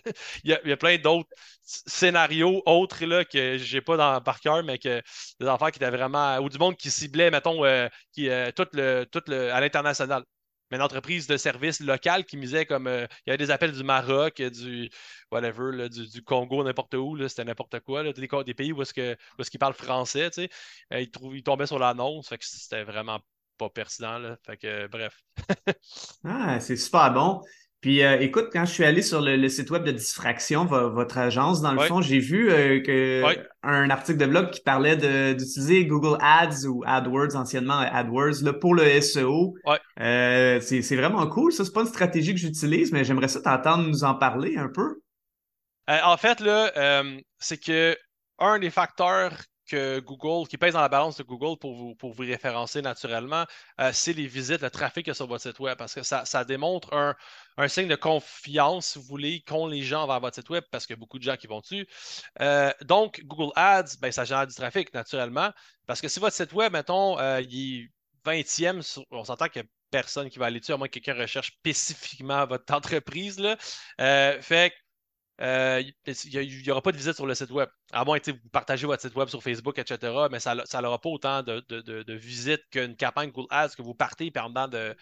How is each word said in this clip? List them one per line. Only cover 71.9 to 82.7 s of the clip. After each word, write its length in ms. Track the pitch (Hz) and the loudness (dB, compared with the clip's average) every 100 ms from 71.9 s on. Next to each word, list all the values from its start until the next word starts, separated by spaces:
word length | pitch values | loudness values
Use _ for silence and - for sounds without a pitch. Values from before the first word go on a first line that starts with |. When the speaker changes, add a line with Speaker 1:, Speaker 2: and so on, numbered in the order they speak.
| 156 - 139 131 139 131 | -8 -14 -12 -4 -2 0
Speaker 1:
votre 260 | 127 - | -4 -2
entreprise, 680 | 147 147 160 - 156 202 190 | -4 -2 -6 -6 -10 -10 -4
là. 200 | 202 220 - - - - | -4 -4 -8 -16 -14 -2
Euh, 400 | 131 139 139 135 | 2 4 4 0
fait 300 | - 165 175 | 0 2 2
que, 40 | - _ _ _ _ _ - | 0 _ _ _ _ _ -8
euh, 400 | 127 131 131 131 135 - | -2 0 2 0 -4 -10
il 300 | 143 131 151 | -12 -12 -8
y, 40 | 135 | -8
il 280 | 139 131 135 | -8 -6 -2
y 40 | |
aura 100 | 135 | 0
pas 80 | 190 | 0
de 60 | 151 | -2
visite 180 | 147 | -4
sur 100 | 151 | -4
le 80 | 135 | -4
site 200 | 127 123 | -6 -4
web. 160 | 139 131 _ _ | -4 -4 _ _
À 120 | 117 | -2
moins 140 | 135 147 | 0 0
que, 60 | |
tu 80 | 151 | -2
sais, 40 | 123 | -10
vous 60 | 117 | -4
partagez 380 | 139 - 131 147 | -4 -2 -4 -4
votre 120 | 131 | -4
site 140 | 127 | -4
web 140 | 131 131 | -6 -6
sur 120 | 123 | -6
Facebook, 380 | 127 113 139 135 | -8 -6 -6 -8
et 60 | 120 | -8
cetera, 420 | 120 117 131 147 | -8 -6 -2 -2
mais 100 | 120 | -2
ça, 160 | 120 120 | -6 -6
ça 180 | 117 127 | -6 -6
n'aura 180 | 120 123 | -4 -4
pas 100 | 165 | -6
autant 340 | 151 139 139 | -6 -4 -4
de, 200 | 120 113 - | -6 -10 -10
de, 120 | 113 | -14
de, 220 | 113 110 | -12 -14
de 120 | 110 | -12
visites 500 | 110 117 120 127 151 _ | -14 -12 -8 -4 -4 _